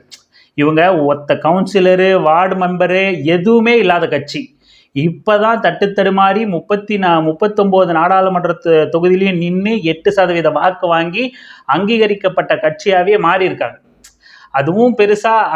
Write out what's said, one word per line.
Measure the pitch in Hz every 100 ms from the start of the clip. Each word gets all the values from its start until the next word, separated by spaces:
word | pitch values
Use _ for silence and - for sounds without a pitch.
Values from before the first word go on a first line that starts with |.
| - - _ _ _ -
இவங்க | 147 156 175 180 143
ஒத்த | 143 - 143 156
கவுன்சிலரு, | 180 190 202 185 185 190 185
வார்டு | 151 165 185 190
மெம்பரு | 180 180 180 185 196 175 143
எதுவுமே | 175 180 233 226 240
இல்லாத | 185 175 165
கட்சி. | 147 143 156 135 _ _ _ _ 139
இப்பதான் | 160 165 - 208 214 226
தட்டு | 190 - 196 196
தடுமாறி | 196 190 196 196 220
முப்பத்தி | 170 - 202 208 208
நா-, | 185 165 160
முப்பத்தொன்பது | 160 208 208 202 190 180
நாடாளுமன்ற | 165 175 190 190 180 170
தொ-, | 170 170 160 151
தொகுதியிலையும் | 165 180 185 196 175
நின்னு | 175 180 202 220 160
எட்டு | 160 -
சதவீத | 196 185 170 156
வாக்கு | 147 175 180 180
வாங்கி | 165 165 185 254 - - - -
அங்கீகரிக்கப்பட்ட | 143 202 233 214 202 190 - 170 151
கட்சியாவே | 156 151 - 185 180 208
மாறி | 170 185 185
இருக்காங்க. | - 127 107 _ _ - _ _ - -
அதுவும் | 139 139 190 247 220
பெருசா | 208 208 226 220 185